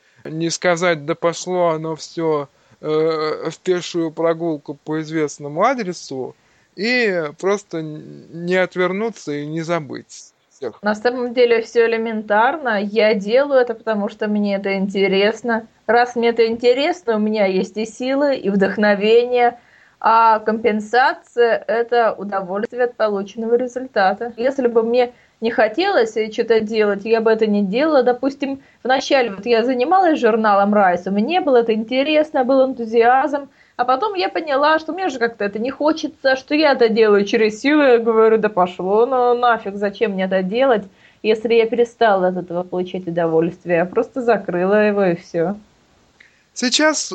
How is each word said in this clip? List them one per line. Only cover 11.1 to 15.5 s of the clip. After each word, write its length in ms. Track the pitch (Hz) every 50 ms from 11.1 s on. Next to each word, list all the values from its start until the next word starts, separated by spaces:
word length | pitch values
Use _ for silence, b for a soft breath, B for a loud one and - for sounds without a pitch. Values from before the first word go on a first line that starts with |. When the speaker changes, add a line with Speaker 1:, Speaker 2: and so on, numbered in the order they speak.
| 247 254 240 247 233
Speaker 2:
деле 280 | 254 247 233 226 226
все 240 | 233 - - 233 226
элементарно. 920 | 233 233 226 226 233 220 220 214 214 202 214 233 262 330 320 285 240 214 196
Я 320 | 208 202 208 220 214 214 233
делаю 460 | 214 196 208 233 262 285 285 277 254
это, 140 | 240 240 220
потому 340 | 226 - 220 220 202 202 226
что 180 | 220 - 226 214
мне 280 | 208 208 208 202 196
это 180 | 196 196 196 196
интересно. 920 | 196 190 202 190 196 196 190 190 190 202 214 220 - - 233